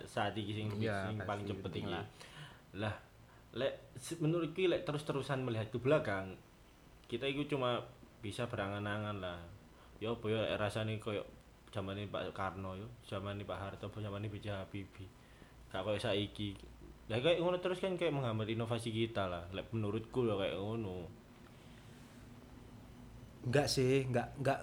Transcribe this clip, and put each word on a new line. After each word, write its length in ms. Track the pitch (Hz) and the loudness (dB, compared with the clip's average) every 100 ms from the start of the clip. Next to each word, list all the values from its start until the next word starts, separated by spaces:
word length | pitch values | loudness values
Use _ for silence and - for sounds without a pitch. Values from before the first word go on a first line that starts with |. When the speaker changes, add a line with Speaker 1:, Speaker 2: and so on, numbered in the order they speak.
Speaker 1:
saat 300 | - - 104 | -4 0 0
ini 160 | 101 101 | 0 -2
sing, 160 | 107 104 104 | 0 0 2
Speaker 2:
Iya, 300 | 113 101 95 | 2 2 0
Speaker 1:
sing 120 | 107 | 0
paling 260 | 95 101 101 | 0 0 -2
Speaker 2:
pasti 40 | |
Speaker 1:
cepet 120 | 95 | -2
Speaker 2:
penting 220 | 98 107 101 | -2 -2 -2
Speaker 1:
iki. 80 | |
Speaker 2:
lah. 120 | 95 104 - - - - - - 92 | -2 -4 -10 -16 -14 -14 -16 -10 -2
Speaker 1:
Lah, 200 | 107 - - - - - - | 0 -2 -8 -20 -20 -20 -8
lek 200 | 113 135 - - - | 0 0 -2 -8 -12
se-, 220 | - 165 | -8 2
menurut 320 | 156 170 160 | 4 4 2
ki 140 | 160 185 | 4 6
lek 160 | 160 | 6
terus-terusan 640 | - 147 151 143 131 135 127 | 2 -2 0 0 0 0 2
melihat 240 | 110 110 | 0 0
ke 80 | 120 | 2
belakang, 560 | 127 151 - 98 95 - - - - - - - - | 6 6 6 0 -2 -8 -14 -20 -20 -20 -20 -20 -4
kita 200 | 120 139 | 0 2
iku 200 | 139 143 | 0 2
cuma 380 | 147 123 117 - - - - | 4 4 2 0 -10 -20 -8
bisa 320 | 107 98 120 | -4 -2 0
berangan-angan 680 | 98 98 101 104 104 104 101 | 0 0 0 0 0 0 -2
lah. 180 | 92 87 85 - - - - - | -4 -4 -8 -14 -18 -20 -20 -6
Ya 140 | 107 | -2
apa 160 | 117 107 | 0 2
ya, 160 | 110 | 2
lek 140 | 92 95 | 4 4
rasane 400 | 104 113 110 110 | 2 2 0 -2
koyo 240 | 110 104 - - - - - | -2 -2 -4 -10 -20 -20 -8
zamane 320 | 110 95 98 | -4 -2 -2
Pak 300 | 101 95 90 | -2 -2 -2
Karno 400 | - 95 90 95 | -2 -2 -2 -4
yo, 160 | 92 113 120 | -6 -8 -12
zamane 420 | - 104 98 101 101 | -6 -4 -2 -4 -4
Pak 140 | 90 | -4
Harto, 340 | 98 98 104 | -4 -6 -6
zamane 320 | 110 107 101 107 | -4 -4 -2 -4
B 160 | 101 | -4
J 160 | 107 101 | -4 -4
Habibie. 480 | 95 101 95 - 95 - - - - - - | -4 -6 -8 -12 -14 -16 -20 -20 -20 -20 -8
Gak 180 | 95 95 | -2 0
koyo 160 | 101 | 2
saiki. 560 | 113 101 101 - 104 98 - - - - - | 2 2 2 -2 -4 -4 -12 -16 -18 -14 -4
Lah 120 | 110 | 2
kayak 180 | 143 175 | 4 4
ngono 200 | 170 180 | 4 2
terus 180 | 180 185 | 0 0
kan 160 | 190 | 0
kayak 160 | 180 170 | 2 2
menghambat 380 | 143 123 110 107 | 2 2 2 2
inovasi 400 | 113 117 117 117 | 0 0 0 0
kita 360 | 110 113 110 95 | 2 2 2 0
lah. 180 | 87 87 | 0 -4
Lek 200 | 92 - | -6 -2
menurutku 560 | 113 104 110 113 127 117 | 0 2 0 0 2 4
ya 80 | 101 | 4
kayak 220 | 92 82 | 2 0
ngono. 480 | 104 113 104 90 82 - - - - - - - - - - - - - - - - - - - - - - - | 0 -2 -2 -4 -6 -10 -18 -20 -20 -18 -18 -18 -18 -18 -18 -16 -16 -16 -16 -16 -16 -16 -16 -16 -16 -16 -16 -6
Speaker 2:
Enggak 260 | 123 123 143 | 4 4 6
sih, 360 | - 127 135 | 6 6 6
enggak, 320 | 131 120 120 - | 4 2 0 0
enggak, 240 | 135 135 | 2 2